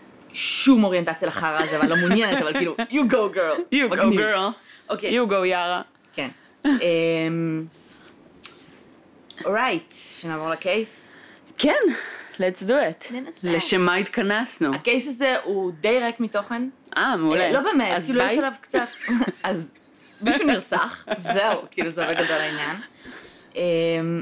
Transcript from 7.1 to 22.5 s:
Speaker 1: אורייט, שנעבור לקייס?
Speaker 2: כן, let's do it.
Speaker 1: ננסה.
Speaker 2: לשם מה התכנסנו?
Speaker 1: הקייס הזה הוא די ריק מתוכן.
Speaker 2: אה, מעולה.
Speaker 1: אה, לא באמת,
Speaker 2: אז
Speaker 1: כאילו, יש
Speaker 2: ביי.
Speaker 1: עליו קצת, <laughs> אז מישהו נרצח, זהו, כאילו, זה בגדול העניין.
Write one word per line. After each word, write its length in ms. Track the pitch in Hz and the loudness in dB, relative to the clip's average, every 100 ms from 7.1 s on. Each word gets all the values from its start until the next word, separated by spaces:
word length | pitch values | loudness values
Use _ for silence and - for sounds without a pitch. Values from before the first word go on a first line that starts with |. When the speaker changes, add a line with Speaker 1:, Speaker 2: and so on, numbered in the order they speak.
| 165 160 165 165 160 160 - - - - - - - - - - - - - - - - - 160 | 0 0 0 -2 -4 -6 -14 -20 -20 -20 -20 -20 -20 -20 -20 -20 -20 -20 -20 -20 -20 -20 -10 -2
Speaker 1:
אורייט, 480 | 208 254 170 - | 0 0 -2 -8
שנעבור 560 | - - - 165 156 156 | -20 -18 -14 -10 -6 -6
לקייס? 580 | 160 185 208 220 - - - - - - - | -4 -2 -2 -2 -10 -20 -20 -20 -20 -20 0
Speaker 2:
כן, 160 | 294 571 403 - - - - - | 2 4 2 0 -8 -14 -16 -2
let's 280 | 185 185 190 | -2 -2 0
do 40 | |
it. 420 | 277 190 160 - | 2 2 -2 -12
Speaker 1:
ננסה. 340 | 247 277 - 175 | -12 -12 -8 -2
Speaker 2:
לשם 300 | 165 - 185 | -2 2 2
מה 140 | 175 180 | 2 2
התכנסנו? 800 | 196 - 202 208 247 - 147 143 | 0 -2 0 0 -2 -2 -2 0
Speaker 1:
הקייס 320 | - 254 262 | 0 0 0
הזה 280 | 240 269 254 | -2 0 0
הוא 280 | - 196 185 160 | -2 -2 -4 -2
די 180 | 208 254 | 0 2
ריק 200 | 233 233 | 0 -4
מתוכן. 500 | 220 208 202 233 262 - - - | -4 -4 -4 -6 -8 -10 -6 -2
Speaker 2:
אה, 180 | 233 208 | 0 2
מעולה. 280 | 160 165 180 | 2 2 2
Speaker 1:
אה, 60 | |
לא 80 | 269 | 2
באמת, 340 | 349 311 214 175 | 2 2 2 0
Speaker 2:
אז 100 | 170 | 0
Speaker 1:
כאילו, 160 | 247 | 0
יש 60 | 190 | 2
Speaker 2:
ביי. 100 | 247 | 2
Speaker 1:
עליו 140 | 269 226 | -2 -6
קצת, 260 | - - 240 - - | -4 -4 -4 -8 -2
<laughs> 40 | 240 196 - | 0 0 -2
אז 280 | 190 190 165 - _ _ - - | -4 -4 -6 -16 _ _ -20 -6
מישהו 260 | 214 269 294 | 0 2 2
נרצח, 580 | 214 - 175 240 - - 214 175 | 0 0 -2 -2 -6 -8 -8 -2
זהו, 280 | 196 214 196 - | 0 2 0 -4
כאילו, 180 | - 165 | -4 -4
זה 160 | 165 160 | -2 -4
בגדול 240 | 170 160 160 | 0 0 0
העניין. 380 | 156 | -2